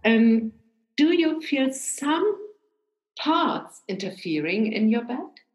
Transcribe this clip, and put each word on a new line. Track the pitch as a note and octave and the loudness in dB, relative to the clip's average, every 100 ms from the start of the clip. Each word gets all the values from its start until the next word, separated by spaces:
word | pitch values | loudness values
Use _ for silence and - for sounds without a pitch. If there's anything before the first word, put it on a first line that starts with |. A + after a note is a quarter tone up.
And | G#3+ A3+ A3+ A3+ A3+ - _ _ _ - | 4 4 6 4 0 -10 _ _ _ 0
do | D4+ E4+ | 2 4
you | D#4+ D#4 | 2 0
feel | - C#4 C4 | -4 0 0
some | C4 - - C#4+ D#4+ G#4 G4+ - - _ _ _ _ _ - | -2 -10 -6 -2 0 0 -2 -10 -20 _ _ _ _ _ -8
parts | D4 E4 E4 - - - - | 0 2 0 -2 -8 -20 -10
interfering | F#3+ G3 - F3 D#3 D3+ G3 A3 | -8 -8 -8 -6 -4 -2 -2 -2
in | G#3+ A3 | 0 2
your | A#3 | 0
back? | A#3+ B3+ F#4+ - _ | -2 -8 -10 -16 _